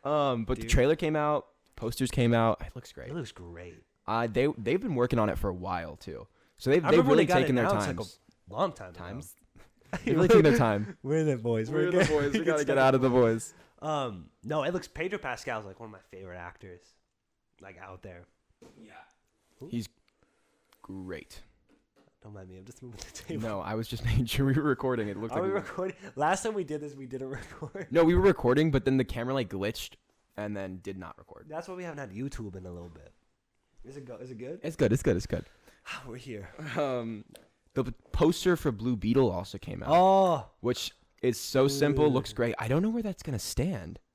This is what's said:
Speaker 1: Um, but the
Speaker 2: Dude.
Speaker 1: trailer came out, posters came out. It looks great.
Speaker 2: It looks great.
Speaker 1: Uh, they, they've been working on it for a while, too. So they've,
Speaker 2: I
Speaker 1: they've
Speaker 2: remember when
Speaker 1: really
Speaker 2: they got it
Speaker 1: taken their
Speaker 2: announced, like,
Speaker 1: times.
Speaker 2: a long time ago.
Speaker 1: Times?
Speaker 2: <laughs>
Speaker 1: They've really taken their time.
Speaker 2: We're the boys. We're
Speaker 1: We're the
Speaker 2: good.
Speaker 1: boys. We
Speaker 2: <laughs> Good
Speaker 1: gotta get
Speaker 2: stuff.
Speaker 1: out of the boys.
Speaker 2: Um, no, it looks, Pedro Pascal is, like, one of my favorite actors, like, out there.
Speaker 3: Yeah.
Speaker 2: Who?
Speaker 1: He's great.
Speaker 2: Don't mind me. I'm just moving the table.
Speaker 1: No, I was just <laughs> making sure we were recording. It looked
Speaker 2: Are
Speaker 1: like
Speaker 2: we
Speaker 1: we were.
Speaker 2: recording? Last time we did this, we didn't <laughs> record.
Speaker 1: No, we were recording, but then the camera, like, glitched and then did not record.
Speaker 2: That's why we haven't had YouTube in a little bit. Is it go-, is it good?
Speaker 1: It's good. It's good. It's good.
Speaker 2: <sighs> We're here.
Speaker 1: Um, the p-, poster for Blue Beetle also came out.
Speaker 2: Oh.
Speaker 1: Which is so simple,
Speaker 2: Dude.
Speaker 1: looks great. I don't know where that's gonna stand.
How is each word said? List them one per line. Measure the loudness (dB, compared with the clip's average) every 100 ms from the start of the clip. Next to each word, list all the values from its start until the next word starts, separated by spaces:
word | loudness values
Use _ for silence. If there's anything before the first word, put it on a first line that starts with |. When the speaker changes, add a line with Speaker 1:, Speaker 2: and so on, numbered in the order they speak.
Speaker 1:
Um, | 0 2 2 0
but | -2 -2
the |
Speaker 2:
Dude. | 2
Speaker 1:
trailer | 6 6 4
came | 2 2
out, | 2 0 -4 _ _ -8
posters | -6 -2 -2
came | 2 4
out. | 6 4 2
It | -6
looks | -14 -16
great. | -16 -10
Speaker 2:
It |
looks | -10 -10
great. | -14 -18 -16 -16 -20 _ _ -4
Speaker 1:
Uh, | -2 0
they, | 2 0 0
they've | -2 -2
been | -2 0
working | 0 2
on | 0
it | 0
for | -4
a |
while, | -4 -6 -6 -8 -14
too. | -14 -14 -16 _ _ _
So | 2
they've, | 2
Speaker 2:
I | 6
Speaker 1:
they've | 6
Speaker 2:
remember | 8
when | 6
Speaker 1:
really |
Speaker 2:
they | 6
got | 4
it |
Speaker 1:
taken | 4
their | 2
Speaker 2:
announced, | 2 0 -2
like, | -4
Speaker 1:
times. | -10 -14 _ _ -14
Speaker 2:
a |
long | -4 -4
time | -6 -16
ago. | -14
Speaker 1:
Times? | -12 -12 -14 -20 _ -20
Speaker 2:
<laughs> | -20 _ _ -6
Speaker 1:
They've | 0
really | 4 8
taken | 10
their | 8 6
time. | 4 2 -2 -8
Speaker 2:
We're | -2 0
the | 2 0
boys. | 0 -2 0
We're | 0
Speaker 1:
We're | 2
the | 2
Speaker 2:
good. | 4
Speaker 1:
boys. | 2 2
We | 0
Speaker 2:
<laughs> |
Good | 2
Speaker 1:
gotta | 0 2
get |
Speaker 2:
stuff. | 4
Speaker 1:
out | 4
of | 4
the | 4
boys. | 6 4 2 -4 -16 _ _
Speaker 2:
Um, | -6 -4 -4 -8 -16 _
no, | -4 -2
it | -2
looks, | -4 -8
Pedro | -8 -6 -6
Pascal | -6 -8 -6 -8
is, |
like, | -8 -16
one | -18
of |
my | -18 _
favorite | -16 -14 -14
actors, | -14 -16 -20 -20 _ _ _ _ _ _ _ _
like, | -20 -20
out | -20 -18
there. | -18 -20 -20 _ _ _ -20 -20
Speaker 3:
Yeah. | -20 -20 _ _ _ _ _ _
Speaker 2:
Who? | -10
Speaker 1:
He's | -10 -10 _ _ _ _ _ _ _ _ _
great. | -16 -14 -12 -14 -14 -20 -20 _ _ _ _ _ _ _
Speaker 2:
Don't | -20
mind | -18 -18
me. | -18
I'm |
just | -20 -20
moving | -18 -16
the | -16 -16
table. | -10 -6 -4
Speaker 1:
No, | -4
I | -4
was | -4 -4
just | -4
<laughs> | 2
making | 2
sure | 2 2 2
we |
were | 2
recording. | 2 0 0 -2 -4
It | -6
looked | -4
Speaker 2:
Are | -2
Speaker 1:
like |
Speaker 2:
we | -2
Speaker 1:
we |
were. | -4
Speaker 2:
recording? | -6 -6 -8 -8 -14 -2
Last | 0 0
time | -2
we | -6
did | -6 -8
this, | -8
we | -12 -12
didn't | -10 -8
<laughs> | -10 -14 -14
record. | -14 -12 0
Speaker 1:
No, | 4
we | 6
were | 8
recording, | 6 4 4 4 4
but | 2 2
then | 2
the |
camera, | 0 -4 -2
like, | -2 -4
glitched | -4 -4 -4 -12 -16 _ _ _ -10
and | -8 -6
then | -8 -10
did | -12 -12
not | -14 -18
record. | -20 -20 -12
Speaker 2:
That's | -12 -10
why |
we | -12
haven't | -10 -10
had | -12
YouTube | -8 -8 -8 -10 -12
in |
a | -12
little | -14 -16
bit. | -18 -20 _ _ _ _ _ _ _
Is | -18 -16
it | -16
go-, | -16
is | -14
it | -12
good? | -12 -8
Speaker 1:
It's | -8 2
good. | 2
It's | 4
good. | 2 0
It's | -2
good. | -6 -8 _ _ _
Speaker 2:
<sighs> | -14 -14 -14
We're | -16
here. | -12 -14 -14 -14 -8 -4
Speaker 1:
Um, | -2 -2 -6 -10 -14 -20 _ _ _
the | -4
p-, | -4 -8 _
poster | 2 2 2 0 2
for | 0
Blue | -2 -4 -2
Beetle | 2 4 4
also | 0 -8 -12
came | -12 -8
out. | 2
Speaker 2:
Oh. | 6 8 8 6 2 -4 _
Speaker 1:
Which | -4 -2 -6 _ _ _
is | -2 -2
so | -2 2 2
simple, | 4 2 4 4
Speaker 2:
Dude. |
Speaker 1:
looks | 2 -2
great. | -2 -2 -2
I | 0
don't | 0
know | 0
where | -2
that's | -4 -8
gonna | -6 -6
stand. | -4 -2 -2 -4 -8 -14 _